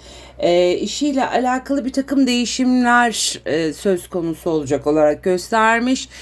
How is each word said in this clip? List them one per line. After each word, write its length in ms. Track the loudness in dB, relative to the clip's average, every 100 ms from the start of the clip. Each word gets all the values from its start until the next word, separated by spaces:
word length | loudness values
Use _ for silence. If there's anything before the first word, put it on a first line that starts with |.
| -16 -20 -20 -2
e, 340 | 2 4 2
işiyle 560 | 0 -4 -4 -2 -2 -2
alakalı 560 | 0 0 -2 -2 -4
bir 80 | -2
takım 340 | -4 -2 0 2
değişimler, 1120 | 0 -2 0 2 2 4 4 2 0 -6 -6 -4
e, 260 | -2 -2
söz 360 | -2 0 -2 -2
konusu 420 | -4 -4 -4 -2
olacak 360 | -2 0 0 2
olarak 360 | 4 4 2
göstermiş. 840 | -2 -2 0 2 2 2 0 -2 -4 -16